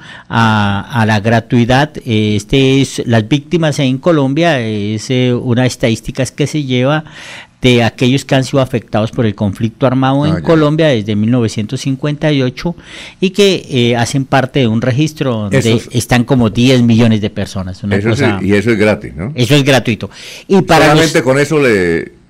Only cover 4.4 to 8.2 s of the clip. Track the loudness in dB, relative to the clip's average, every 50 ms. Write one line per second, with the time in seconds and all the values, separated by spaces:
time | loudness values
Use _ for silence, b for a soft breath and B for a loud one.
4.4 | 0 0 0 0 -2 -4 -4 -4 -4 -4 -4 -6 -4 -2 -2 0 0 0 0 -2
5.4 | -2 -2 0 0 0 0 -2 -2 -2 -2 -2 -2 -4 -8 -6 -6 -6 -4 -4 -4
6.4 | -4 -4 -4 -4 -4 -2 0 0 0 0 0 -2 -4 B B B B B B B
7.4 | B B _ _ 2 2 4 4 2 0 0 0 0 0 0 0